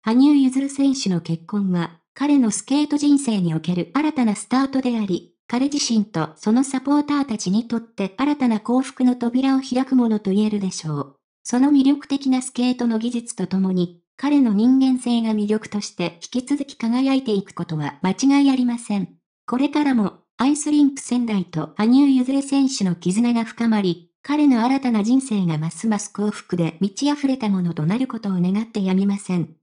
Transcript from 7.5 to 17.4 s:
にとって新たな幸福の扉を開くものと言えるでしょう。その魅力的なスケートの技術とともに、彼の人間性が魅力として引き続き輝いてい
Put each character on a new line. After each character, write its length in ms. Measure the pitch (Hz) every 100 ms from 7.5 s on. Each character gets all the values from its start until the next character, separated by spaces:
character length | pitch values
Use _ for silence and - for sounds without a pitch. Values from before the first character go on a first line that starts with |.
に 160 | 202 233
と 100 | 233
っ 40 |
て 340 | 226 - 190 -
新 180 | 285 294
た 120 | 254
な 120 | 214
幸 220 | - 247
福 220 | 262 -
の 120 | 254 247
扉 400 | 233 247 269 269
を 60 |
開 240 | 269 247 262
く 100 | 262
も 140 | 233
の 100 | 214
と 120 | 208
言 140 | 196 214
え 40 |
る 100 | 208
で 120 | 190
し 160 | - 156
ょ 100 | 147
う。 160 | - _ _ _
そ 160 | - 247
の 120 | 277
魅 140 | 285 262
力 220 | 285 -
的 240 | 277 269
な 100 | 254
ス 100 | 254
ケ 200 | - 247
ー 40 | 247
ト 120 | 240
の 100 | 220
技 140 | 233
術 240 | 240 233 -
と 100 | 185
と 120 | 190
も 120 | 190
に、 300 | 185 175 175 _ _
彼 220 | 277 294
の 140 | 247
人 260 | 202 240 262
間 200 | 262 254
性 220 | 247 233
が 100 | 220
魅 140 | 214 208
力 200 | 214 -
と 140 | 208
し 80 | -
て 300 | - 175 -
引 220 | - 247
き 20 | 254
続 180 | 285
き 140 | 277 -
輝 380 | 226 240 269 269
い 80 |
て 80 | 262
い 100 | 202